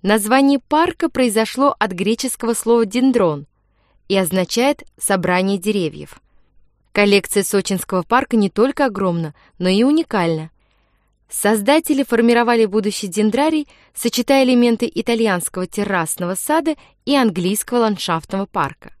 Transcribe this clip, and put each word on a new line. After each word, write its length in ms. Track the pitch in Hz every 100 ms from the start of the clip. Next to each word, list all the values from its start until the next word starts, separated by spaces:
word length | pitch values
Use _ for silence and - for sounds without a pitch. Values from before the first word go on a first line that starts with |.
Название 560 | 190 214 208 262 277 277
парка 500 | _ 302 359 - 330
произошло 640 | - 247 208 220 - 277 -
от 120 | 202
греческого 600 | 180 196 226 262 - 226
слова 320 | 226 226 233
«дендрон» 640 | 220 226 269 240 180 147 127 _ _ _ _ _ _
и 80 | 196
означает 680 | 175 185 175 233 262 - - _
«собрание 600 | - 190 185 180 190 196
деревьев». 640 | 196 202 160 151 143 - _ _ _ _ _ _ _
Коллекция 520 | - 208 196 - 208
сочинского 600 | 190 202 - 190 - 185
парка 320 | 165 240 -
не 140 | 226 196
только 360 | - 254 -
огромна, 480 | 269 190 190 170 160 - _ _
но 120 | 180
и 120 | 196
уникальна. 680 | 254 311 330 208 165 160 160 _ _ _ _ _ _ _ _
Создатели 760 | - 202 220 202 302 320 277
формировали 640 | 277 233 233 233 240 233
будущий 420 | 220 208 208 - 202
дендрарий, 600 | 208 214 240 302 311 285 _ _
сочетая 480 | - 240 - 233 269
элементы 480 | 254 247 240 226 -
итальянского 720 | - 165 233 220 180 - 185
террасного 720 | 185 - 202 185 160 - 175
сада 400 | 190 - 320 320 294 _ _
и 100 | -
английского 640 | 277 233 170 180 208 - 240
ландшафтного 680 | 226 202 - 165 - 196
парка. 480 | 196 190 143 - - -